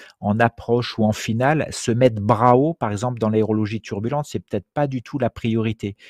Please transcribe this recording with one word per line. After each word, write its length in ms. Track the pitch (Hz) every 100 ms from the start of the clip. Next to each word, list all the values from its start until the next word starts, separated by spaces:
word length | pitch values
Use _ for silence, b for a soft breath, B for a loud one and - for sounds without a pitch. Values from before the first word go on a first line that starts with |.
| B B
en 220 | 101 107
approche 580 | 117 - - 120 120 -
ou 60 |
en 80 | 107
finale, 560 | 107 - 113 131 156 90
se 200 | - -
mettre 320 | 117 127 110
bras 340 | 104 110 123 123
haut, 160 | 151
par 180 | 165 113
exemple 280 | 101 123 117
dans 100 | 110
l'aérologie 540 | 110 107 107 107 110
turbulente, 420 | - 101 113 147 147
c'est 140 | -
peut-être 260 | - 104 -
pas 140 | - 147
du 160 | 131
tout 160 | - 143
la 100 | 117
priorité. 680 | - 117 113 113 107 101 -